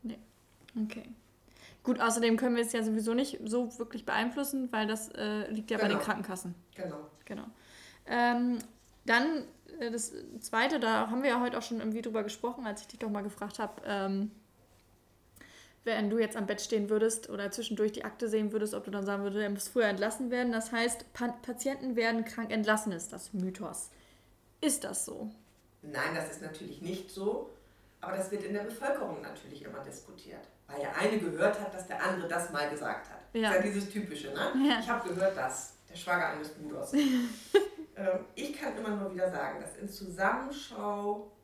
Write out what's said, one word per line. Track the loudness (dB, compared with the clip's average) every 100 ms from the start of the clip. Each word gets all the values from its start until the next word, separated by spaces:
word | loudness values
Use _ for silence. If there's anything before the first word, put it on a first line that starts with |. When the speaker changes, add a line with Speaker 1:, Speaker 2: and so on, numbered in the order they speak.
Speaker 1:
Nee. | -8 -10 -14 _ _ _ -10 -2
Okay. | -2 -4 -12 -16 _ _ -20 -20 -20 -8
Gut, | 0 4
außerdem | 4 6 6 6
können | 6 4
wir |
es | 2
ja | 2
sowieso | 2 2 2
nicht | 2 2 -2 0
so | 0 0 -4
wirklich | -8 -6 -2
beeinflussen, | 0 2 0 -2 -2 -2
weil | 0 0
das, | -2 -4
äh, | -4 -2 -2 -2
liegt | -4 -2
ja | 2
bei | 2
den |
Speaker 2:
Genau. | 2
Speaker 1:
Krankenkassen. | 2 -2 -2 -6 -6 -10 -14 -8
Speaker 2:
Genau. | -8 -8 -12 -18 -12
Speaker 1:
Genau. | -10 -10 -16 -20 -20 -20 -20 -2
Ähm, | 4 4 4 2 0 -4 -16 -20 -12 4
dann, | 4 6 0 -4 -14 -18 -6
äh, | -4
das | -2 -4 -8 -12 -12
Zweite, | -2 2 4 4
da | 4 4 2
haben | 2
wir | 4
ja | 4
heute | 2 0
auch |
schon | -2 -2
irgendwie | -2 -2
drüber | -2 -2
gesprochen, | -2 -2 -4 -4 -6
als | -8
ich | -10
dich | -8
doch | -2
mal | -2
gefragt | -4 -6 -8 -4
hab, | -6 -4 -2
ähm, | 0 2 2 0 -4 _ _ _ -20 _ _ _ _ _ -20 -20 -20 -20 _
wenn | 0 2 4
du | 4
jetzt | 2 2
am | -2
Bett | -2
stehen | 2 2 4
würdest | 6 6 4 -4
oder | -4 -4
zwischendurch | -4 -4 2 2
die | 2 -6
Akte | -4 2
sehen | 2 2
würdest, | 2 0
ob | -2 -4
du |
dann | -4 0
sagen | 0
würdest, | 0 0
er | 0
muss | 0 0
früher | 4 4
entlassen | 4 0 0 0
werden. | 2 2
Das | 2 0
heißt, | 2 2 0 -8
Pa-, | -4 -2 -2
Patienten | -6 -2 0 0 0 2
werden | 4 2
krank | 0 -4 -2
entlassen, | 2 4 4 4
ist | -2 -6
das | -10 -6
Mythos. | -2 -2 -2 -8 -8 -10 -14 -20 -20 _ _ _ _
Ist | 0 0 -2
das | -4
so? | -4 -6 -8 -10 -20 _ _ _
Speaker 2:
Nein, | -8 -2 -2 -2
das | -4
ist | -8
natürlich | -10 -10 -12 -10
nicht | -6 -6 -8
so. | -2 0 0 -4 -12 -20 _ -20 _
Aber | -6 -4
das | -2
wird | -2
in | -2
der | -2
Bevölkerung | -4 -4 0 0 0 -6
natürlich | -8 -12 -14 -14
immer | -12 -10
diskutiert. | -10 -12 -16 -20 -16 -16 -16 -20 -12
Weil | -6
der | -4 2
eine | 2 2
gehört | 0 4 4 4
hat, | -4
dass | -8 -8
der | -2
andere | 0 0 0
das | -2 -2
mal | -2 -2
gesagt | -2 -4 -6 -8
hat. | -16 -6
Speaker 1:
Ja. | 0 4
Speaker 2:
Ist | 4
ja |
dieses | 4 0 -2
Typische, | -4 -6 -6 -6
ne? | -2 0 4 6
Speaker 1:
Ja. | 4
Speaker 2:
„Ich | 2
hab | -2 0
gehört, | 4 2 4
dass | -2 -2 -10 -14 -18
der | -12
Schwager | 0 2 2
eines | -2 -8
Bruders.“ | -10 -8 -6 0 4
Speaker 1:
<laughs> | 6 4 2 -4 4 4 4 -6 -14 -2
Speaker 2:
Ähm, | 0 0 -2
ich | -8 -6 -4
kann | -6 -4
immer | -2
nur | -2 -2
wieder | 0 0
sagen, | 0 -4 -4
dass | -10 -10
in | -10
Zusammenschau | -8 -10 2 2 2 -2 -8 -10 -6 -4 -2 -2 -2 -6 -18